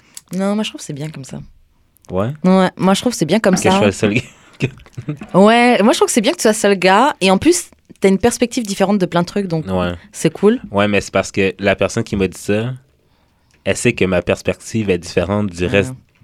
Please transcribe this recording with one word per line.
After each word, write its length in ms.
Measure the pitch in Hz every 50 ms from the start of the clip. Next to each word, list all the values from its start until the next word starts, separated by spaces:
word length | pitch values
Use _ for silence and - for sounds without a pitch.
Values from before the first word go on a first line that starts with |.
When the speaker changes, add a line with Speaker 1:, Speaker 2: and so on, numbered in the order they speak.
| _ _ _ - - _ -
Speaker 1:
Non, 200 | 185 190 196 208
moi, 80 | 214 220
je 60 | 220
trouve 100 | - 302
que 60 | -
c'est 80 | - 151
bien 160 | 135 147 156
comme 140 | 160 143 135
ça. 160 | - - 143 - - - _ _ _ _ _ _ _ _ _ _ _
Speaker 2:
Ouais ? 220 | 90 92 101 117 147 156 -
Speaker 1:
Ouais, 260 | 185 185 190 185 180 -
moi, 180 | - - 190 196
je 80 | -
trouve 120 | - 247 233
que 40 | -
c'est 80 | 175
bien 140 | 147 170 220
comme 160 | - 208 185
Speaker 2:
Que 60 | -
Speaker 1:
ça. 80 | - 196
Speaker 2:
je 60 | 185 196
sois 80 | 208
le 60 | 208
seul 220 | - - - 104 104
gars. 60 | 127 - - - _ _ _ _ _
<laughs> 720 | - 127 - - - - _ - - - 151 - - - -
Speaker 1:
Ouais, 480 | 175 196 214 226 240 240 247 240 190
moi, 120 | 190 233 330
je 40 | -
trouve 80 | 415 359
que 40 |
c'est 80 | - 254
bien 140 | 196 240 349
que 40 | -
tu 40 |
sois 100 | - 233 214
seul 240 | - - 202 202 190
gars. 380 | 170 185 190 202 247 302 - -
Et 100 | 180 190
en 60 | 190 196
plus, 320 | - 294 349 - - - - _ _ _ - _
t'as 80 | - 190
une 80 | 190 190
perspective 480 | - 240 233 - 247 240 - - 233
différente 320 | 196 196 - 202 185 208 202
de 80 | 180
plein 160 | 160 - 170
de 40 | 175 -
trucs, 200 | - 208 202 185
donc 180 | 165 160 - 95
Speaker 2:
Ouais. 260 | 92 90 90 90 87 85 - -
Speaker 1:
c'est 180 | _ - - 120 -
cool. 260 | - - 208 233 262 - -
Speaker 2:
Ouais, 180 | 104 101 101 104
mais 100 | 104 98
c'est 140 | 95 - -
parce 180 | 98 95 -
que 220 | - 104 98 95 - -
la 180 | 98 101 95 -
personne 260 | 98 92 - 113 113
qui 140 | - - 101
m'a 100 | 95 92
dit 100 | 85 -
ça, 360 | - - 101 107 113 123 131 127 - _ _ _ _ _ _ _ _ _ _ _ _ _ _ _ _
elle 140 | 98 98 -
sait 160 | - 120 117
que 100 | - 101
ma 180 | 92 92 87
perspective 680 | - - 95 - - - 90 - - - - 113 107 98
est 80 | 92 87
différente 500 | 82 - - 95 87 85 101 104 104 101
du 100 | 87 85 90
Speaker 1:
Ouais. 40 | 87
Speaker 2:
reste 240 | - 101 98 - 127 - _ _ _ _